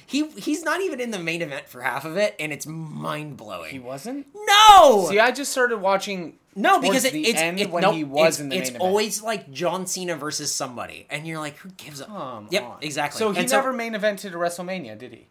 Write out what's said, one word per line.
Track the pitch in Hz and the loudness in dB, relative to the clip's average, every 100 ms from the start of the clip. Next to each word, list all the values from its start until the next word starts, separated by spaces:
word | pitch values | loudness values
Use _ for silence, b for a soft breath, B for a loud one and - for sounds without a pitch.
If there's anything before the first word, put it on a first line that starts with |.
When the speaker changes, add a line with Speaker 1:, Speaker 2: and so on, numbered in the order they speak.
| - | -6
Speaker 1:
He, | 277 302 | -4 -4
he's | 208 190 311 | -8 -6 -4
not | 320 339 | -2 -4
even | 381 262 | -4 -6
in | 240 | -6
the | 202 | -6
main | 165 170 | -4 -4
event | 160 139 - | -4 -8 -12
for | 127 | -8
half | 127 127 156 | -6 -4 -4
of | 175 | -2
it, | 208 - | -2 -2
and | 151 | -8
it's | 143 151 | -8 -10
mind-blowing. | 160 160 147 156 151 151 123 107 90 82 | -10 -10 -8 -6 -6 -8 -12 -12 -10 -10
Speaker 2:
He | 135 | -12
wasn't? | 123 139 202 285 - 415 | -10 -12 -10 -12 -12 -8
Speaker 1:
No! | 427 403 427 392 302 214 170 | 2 8 12 12 12 8 4
Speaker 2:
See, | 202 | 4
I | 240 | 4
just | 247 269 | 2 -4
started | 262 240 226 | 0 0 0
watching | 190 196 208 190 165 - _ 190 | 0 0 -2 -6 -8 -14 _ 0
Speaker 1:
No, | 302 381 | 2 4
because | - 269 | 4 2
Speaker 2:
towards | 254 | 0
Speaker 1:
it, | |
Speaker 2:
the | - 220 | 0 0
Speaker 1:
it's, | 156 | 2
Speaker 2:
end | 165 185 | 0 0
Speaker 1:
it, | 202 | -2
Speaker 2:
when | 170 | 2
Speaker 1:
nope, | 185 165 | 2 2
Speaker 2:
he | |
was | 143 139 160 143 | 0 2 2 2
Speaker 1:
it's, | |
Speaker 2:
in | 143 | -4
the | 135 | -6
Speaker 1:
it's | 127 | -4
Speaker 2:
main | 120 | -2
event. | 185 | 0
Speaker 1:
always, | 208 220 208 | 0 0 -4
like, | 220 208 143 | -6 -6 -8
John | 135 170 180 180 | -4 -4 -2 -4
Cena | 185 180 160 | -6 -6 -6
versus | 147 147 143 | -6 -6 -4
somebody, | - 135 117 90 80 - | -6 -6 -8 -12 -14 -10
and | 147 160 | -10 -8
you're | 160 | -8
like, | 151 147 | -10 -12
"Who | 190 | -18
gives | 185 - 143 | -18 -18 -16
a" | 135 | -14
Speaker 2:
Come | 202 135 117 107 | -12 -12 -12 -4
Speaker 1:
Yep, | 185 | -4
Speaker 2:
on. | 120 - | -4 -10
Speaker 1:
exactly. | 151 147 147 - | -8 -4 -4 -2
Speaker 2:
So | 214 | -2
he | 175 | 0
Speaker 1:
And | 214 | 0
so | 294 | 0
Speaker 2:
never | 262 | 0
main | 240 226 | -4 -6
evented | 214 214 196 202 | -4 -2 -4 -8
a | 170 | -4
WrestleMania, | 175 170 180 185 123 107 | -4 -4 -8 -8 -10 -14
did | 120 | -16
he? | - - | -18 -20